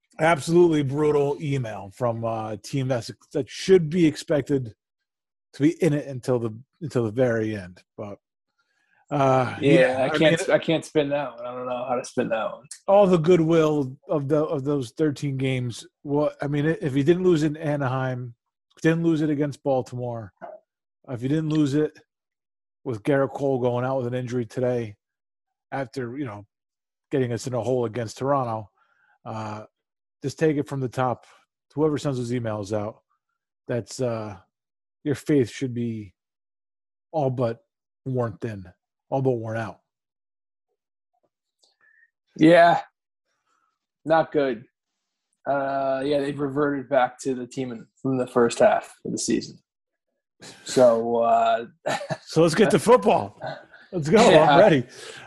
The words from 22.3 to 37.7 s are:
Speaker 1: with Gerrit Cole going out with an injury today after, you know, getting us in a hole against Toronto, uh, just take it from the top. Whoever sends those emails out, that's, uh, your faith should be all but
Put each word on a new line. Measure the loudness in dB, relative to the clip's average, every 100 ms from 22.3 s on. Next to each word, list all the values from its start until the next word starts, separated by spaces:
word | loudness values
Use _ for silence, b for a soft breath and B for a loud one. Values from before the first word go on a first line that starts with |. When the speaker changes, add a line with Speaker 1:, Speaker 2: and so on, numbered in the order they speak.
| _ _ _ _ _
Speaker 1:
with | -8 -6
Gerrit | 0 0 0 -2
Cole | -2 0
going | -2 -2 -2
out | -4
with | -4
an | -6
injury | -4 -6 -6
today | -4 -2 -2 -6 -12 _ _ _ _ _ _ _
after, | -10 -8 -8 -10 -8
you | -10
know, | -12 -18 _ _ _ _ _ _
getting | -2 -2
us | -4 -4
in |
a | -4
hole | -2 -2 -2
against | -4 -8 -6
Toronto, | -2 0 -2 -6 -10 _ _ _ _ _ -14
uh, | -10 -10 -12 -16 _ _ _ _ _
just | -10 -2
take | 0 0
it | -4
from | -6
the | -6
top. | -2 -4 -4 _ _ _ _ _ -2
Whoever | -2 -2
sends | -4 -6
those | -4
emails | -6 -6 -8 -6 -6
out, | -6 -12 _ _ _ _ _ _ -8
that's, | -6 -6 -6
uh, | -4 -4 -8 -12 _ _ _ _ _ _
your | -6
faith | -6 0 0 0
should | -4 -8 -6
be | -6 -8 -12 _ _ _ _ _ _ _ _ _ _
all | -4 -2
but | 0 -4 -4 _